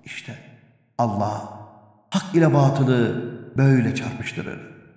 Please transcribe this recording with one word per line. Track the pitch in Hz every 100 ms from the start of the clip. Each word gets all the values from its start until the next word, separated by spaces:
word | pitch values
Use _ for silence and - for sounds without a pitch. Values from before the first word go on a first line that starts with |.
İşte | - - - 110 - - _ _ _ -
Allah | 117 101 104 104 - - - - _ _ _
hak | 190 -
ile | 170 160
batılı | 143 135 135 131 123 113 - - - - -
böyle | 135 131 117
çarpıştırır. | 131 - - - - - - - - -